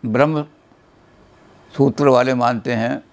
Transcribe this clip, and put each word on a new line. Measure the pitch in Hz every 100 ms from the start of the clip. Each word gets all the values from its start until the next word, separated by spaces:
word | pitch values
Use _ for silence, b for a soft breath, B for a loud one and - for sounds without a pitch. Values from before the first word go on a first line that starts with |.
| 123
ब्रह्म | 110 147 156 147 _ _ _ _ _ _ _ _ _ _ _ _ -
सूत्र | 139 113 143
वाले | 127 127
मानते | 127 120 117 131
हैं | 117 117 139 -